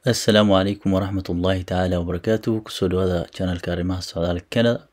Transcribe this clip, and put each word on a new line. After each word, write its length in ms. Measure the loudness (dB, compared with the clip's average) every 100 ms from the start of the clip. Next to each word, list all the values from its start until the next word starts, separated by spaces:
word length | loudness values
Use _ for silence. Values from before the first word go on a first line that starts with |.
Assalaamu 480 | 0 0 4 6 6
calaykum 380 | 4 2 -2 0
waraxmatullaahi 720 | 0 0 -4 -4 -2 0 -2
tacaala 320 | -2 0 0 0
wabarakaatuh. 560 | -2 -4 -2 -2 -2 -4
Ku 120 | -6
soo 160 | -4 -2
dhawaada 300 | 0 0 -2 -4
channel-ka 380 | -4 -4 -4 -4
Arrimaha 300 | -4 -2 -4
Socdaalka 440 | -6 -4 -2 -2 -4
Canada. 300 | 0 0 0 -8